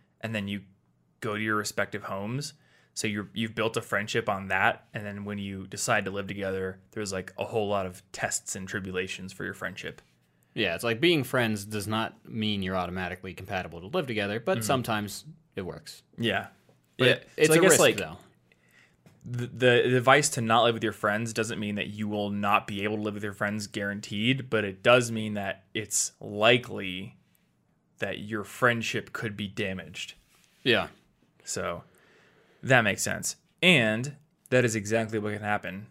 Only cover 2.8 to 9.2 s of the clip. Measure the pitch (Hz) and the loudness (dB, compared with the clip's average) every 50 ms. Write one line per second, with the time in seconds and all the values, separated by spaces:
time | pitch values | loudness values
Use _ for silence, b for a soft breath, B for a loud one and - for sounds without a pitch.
2.8 | b b b - - 110 104 104 98 - - 110 113 107 110 113 107 113 - 117 | b b b -6 -4 -2 -2 -4 -6 -6 -6 -6 -6 -4 -2 -2 -2 -2 -2 -4
3.8 | 107 - 107 101 104 - - 117 - - 101 95 98 95 95 95 101 113 - - | -4 -2 -2 -2 -2 -2 -2 -2 -2 -2 -2 -4 -4 -2 0 2 2 2 0 -2
4.8 | - _ - 113 104 104 101 101 101 101 104 101 98 98 98 95 95 95 - - | -6 _ -12 -10 -10 -8 -8 -8 -8 -8 -8 -6 -8 -8 -8 -10 -10 -10 -8 -4
5.8 | - - 113 104 98 98 98 101 101 98 101 98 98 95 95 95 95 95 95 - | 0 0 0 0 0 -2 -4 -6 -6 -6 -6 -6 -4 -4 -4 -4 -4 -6 -8 -10
6.8 | - _ - 110 107 95 98 95 92 - - - 110 - 117 113 104 101 101 98 | -16 _ -8 -8 -6 -4 -6 -6 -8 -8 -8 -8 -6 -4 -2 -2 0 0 0 -2
7.8 | 95 92 92 - - _ - - - 101 - - - - - 101 95 95 - 104 | -2 -4 -8 -12 -16 _ -6 -6 -4 -4 -4 -6 -6 -8 -10 -10 -8 -8 -6 -6
8.8 | 95 95 92 92 95 95 - - | -6 -4 -4 -4 -4 -4 -6 -10